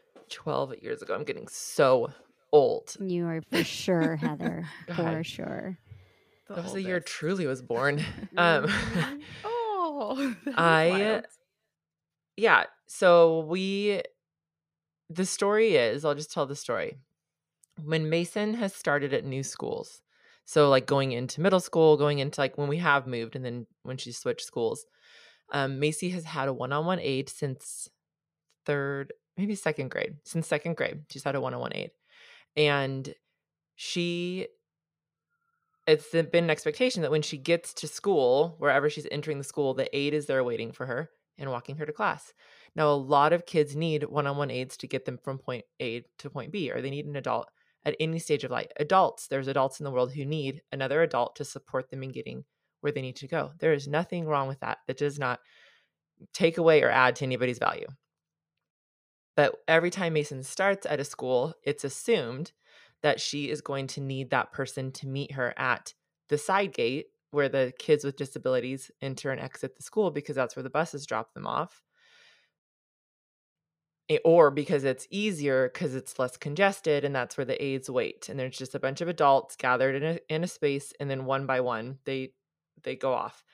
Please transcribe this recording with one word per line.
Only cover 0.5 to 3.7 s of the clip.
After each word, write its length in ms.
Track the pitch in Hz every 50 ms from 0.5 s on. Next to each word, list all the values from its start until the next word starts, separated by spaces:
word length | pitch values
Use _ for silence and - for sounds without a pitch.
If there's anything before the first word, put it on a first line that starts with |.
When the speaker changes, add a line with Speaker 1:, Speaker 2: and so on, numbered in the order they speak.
| 139 135 139 131 120 -
Speaker 1:
years 220 | - 117 120 -
ago? 120 | - - 98
I'm 100 | - -
getting 240 | - - - - -
so 640 | - - - - - - 147 131 131 123 117 135 - - - _ _ _ _ _
old. 440 | - 147 135 117 - - - - - -
Speaker 2:
You 260 | 196 190 175 175 170
are 160 | 170 165 160 156 -
for 140 | - 170 170
sure, 500 | -